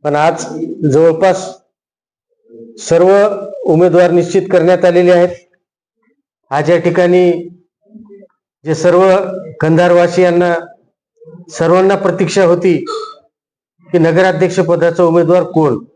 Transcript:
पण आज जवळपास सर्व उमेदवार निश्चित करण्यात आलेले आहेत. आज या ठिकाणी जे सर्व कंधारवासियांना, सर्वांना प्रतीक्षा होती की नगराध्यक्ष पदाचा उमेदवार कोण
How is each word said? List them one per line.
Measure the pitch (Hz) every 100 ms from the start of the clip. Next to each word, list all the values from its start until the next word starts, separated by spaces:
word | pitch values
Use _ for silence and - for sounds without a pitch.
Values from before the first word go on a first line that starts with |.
पण | 151 147
आज | 156 160 - 156 - - 151
जवळपास | 139 165 160 190 180 - - _ _ _ _ _ _ _ _ _ 113 117 -
सर्व | - 165 185 202 208 202 - -
उमेदवार | - 160 175 165 175
निश्चित | 175 170 196
करण्यात | 180 180 165 180
आलेले | 180 170 175
आहेत. | 175 175 - _ _ _ _ _ _ _ _ _ _ _
आज | 139 147
या | 175
ठिकाणी | 175 175 175 180 180 170 - - _ _ _ 214 - - - _ _ _
जे | 151
सर्व | 151 175 180 190 185 185 - - -
कंधारवासियांना, | 156 160 175 175 175 175 180 170 175 170 170 - _ _ _ _ - - -
सर्वांना | - 165 185 190 202
प्रतीक्षा | 180 175 185 196
होती | 175 175 180 151 - - - - _ _ _ _ _ _ _
की | 175
नगराध्यक्ष | 165 165 190 180 180 185
पदाचा | 165 170 170 165
उमेदवार | 175 170 170 180
कोण | 165 160 147 110 -